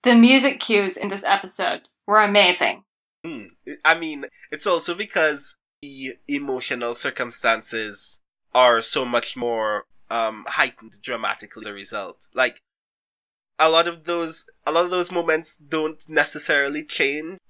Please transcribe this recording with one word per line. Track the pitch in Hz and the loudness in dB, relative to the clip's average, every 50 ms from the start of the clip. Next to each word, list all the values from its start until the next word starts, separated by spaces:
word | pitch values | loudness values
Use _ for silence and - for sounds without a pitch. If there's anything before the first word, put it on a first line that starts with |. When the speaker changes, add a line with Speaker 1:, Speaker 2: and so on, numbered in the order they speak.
| - | 6
Speaker 1:
The | 247 240 | 6 8
music | 233 233 240 262 269 269 277 - - | 8 10 10 8 8 6 2 0 -2
cues | - - 226 202 202 190 185 | -4 0 0 0 0 0 -4
in | - - 208 | -6 -6 -6
this | 196 202 208 | -6 -4 0
episode | 262 196 202 - 190 - - 190 - - - _ _ _ _ _ | 0 0 0 0 -8 -8 -4 -4 -4 -4 -6 _ _ _ _ _
were | - 202 214 | 2 4 4
amazing. | 214 208 202 208 196 180 180 - - 107 - - _ _ _ _ _ _ _ _ _ | 4 6 6 6 6 6 4 2 0 -2 -2 -6 _ _ _ _ _ _ _ _ _
Speaker 2:
Hmm. | 170 156 120 101 98 _ _ _ 135 147 - _ | -14 -14 -14 -16 -18 _ _ _ -16 -16 0 _
I | 156 165 | 2 2
mean, | 170 170 160 151 143 139 127 _ _ - _ | 2 0 -8 -8 -10 -12 -14 _ _ -16 _
it's | - 147 - | -8 -4 0
also | 208 180 165 151 - 170 | 0 0 0 0 -2 -4
because | 180 214 208 - 185 160 156 147 139 - - - _ _ _ _ _ - | -6 -8 -4 0 0 2 2 0 -2 -8 -10 -12 _ _ _ _ _ -18
the | 143 139 135 135 131 127 _ _ | -18 -14 -12 -12 -12 -12 _ _
emotional | - 143 143 143 139 131 123 120 - 135 123 120 117 120 | -6 -6 -6 -4 -4 -6 -6 -4 -6 -6 -4 -4 -6 -6
circumstances | 117 - 139 127 - 127 120 113 - - 120 113 110 - - - 113 110 107 101 - - - - - _ _ _ _ _ _ _ | -4 -6 -6 -4 -4 -6 -6 -6 -2 0 0 0 0 -2 -6 -6 -6 -8 -6 -6 -6 -4 -4 -6 -10 _ _ _ _ _ _ _
are | 127 127 123 120 113 | 6 6 6 6 4
so | 113 - - 147 131 | 2 0 0 -2 -2
much | 123 120 120 117 - - | 0 -2 -2 -2 -2 -8
more, | 131 120 120 117 113 110 107 107 104 - _ _ - - _ | -6 -4 -4 -2 -2 -2 -2 -4 -4 -8 _ _ -20 -12 _
um, | 113 117 113 110 110 107 - - | -4 -2 -2 -4 -4 -8 -12 -8
heightened | - - 143 131 123 _ 113 110 104 - - | -2 0 0 -2 -2 _ -20 -20 -20 -16 -10
dramatically | - 123 113 110 104 110 - - 101 - 113 110 | -8 -8 -6 -4 -6 -6 -6 -10 -18 -16 -14 -12
as | |
a | 110 101 | -12 -12
result. | 101 98 98 110 104 98 92 - _ - _ _ | -12 -12 -10 -8 -8 -8 -10 -12 _ -20 _ _
Like, | 123 127 123 120 _ _ _ _ _ _ _ _ _ _ _ _ _ _ _ _ _ _ _ _ _ | 0 0 0 0 _ _ _ _ _ _ _ _ _ _ _ _ _ _ _ _ _ _ _ _ _
a | 156 160 | 2 4
lot | 165 165 170 | 6 4 4
of | 170 170 165 156 | 2 -2 -8 _
those, | 170 175 170 170 160 160 - - - _ _ _ | -4 -4 -2 -2 -4 -6 -8 -8 -12 _ _ _
a | - 156 | 0 2
lot | 165 180 | 2 2
of | 175 | 2
those | 185 180 175 175 180 | 0 -2 -2 0 -2
moments | 175 170 165 160 160 170 - - | -2 0 2 0 0 0 -6 -10
don't | - 151 143 165 156 156 156 160 - - - | -10 _ _ -4 -2 -2 -4 -6 -8 -14 -4
necessarily | 156 160 151 - - 147 - - 160 143 139 139 147 151 147 | 0 0 0 0 0 -6 -2 0 2 2 2 0 -4 -6 -8
change | _ - - 139 139 143 151 156 160 190 190 _ | _ -2 0 0 0 0 -4 -8 -10 -12 -16 _